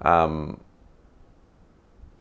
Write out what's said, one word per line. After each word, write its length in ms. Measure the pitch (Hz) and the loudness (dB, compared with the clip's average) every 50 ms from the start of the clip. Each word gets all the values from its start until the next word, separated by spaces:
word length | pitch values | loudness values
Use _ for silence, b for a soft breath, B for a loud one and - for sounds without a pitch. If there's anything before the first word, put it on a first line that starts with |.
um, 580 | - 76 85 85 82 78 78 78 73 73 - - - - _ _ - - - _ _ _ _ - - - _ _ _ _ _ _ _ _ _ _ _ _ _ - - - - _ | 0 2 2 4 2 0 -2 -6 -8 -10 -12 -16 -20 -20 _ _ -20 -20 -20 _ _ _ _ -20 -20 -20 _ _ _ _ _ _ _ _ _ _ _ _ _ -20 -20 -20 -8 _